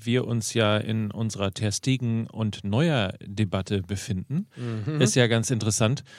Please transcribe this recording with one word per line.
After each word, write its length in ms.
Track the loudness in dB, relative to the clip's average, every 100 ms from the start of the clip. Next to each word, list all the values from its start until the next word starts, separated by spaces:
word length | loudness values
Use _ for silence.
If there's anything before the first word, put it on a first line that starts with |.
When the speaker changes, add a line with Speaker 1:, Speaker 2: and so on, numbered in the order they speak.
Speaker 1:
wir 220 | 0 0 0
uns 260 | -2 0
ja 240 | 2 4 2
in 320 | 0 -2 -4
unserer 420 | -4 -4 -2 -2
Ter 200 | 0 -2
Stegen 560 | 0 0 0 0 -2 -2
und 360 | -4 -4 -4
Neuer-Debatte 1200 | -2 2 2 2 0 -4 -8 -2 0 0 -2 -2
befinden, 640 | -2 -6 -4 -6 -2 -6 -6
Speaker 2:
Mhm. 460 | -8 -6 -6 -4 2
Speaker 1:
ist 140 | 4
ja 100 | 6
ganz 240 | 4 4 2
interessant, 540 | 0 2 2 2 0 -6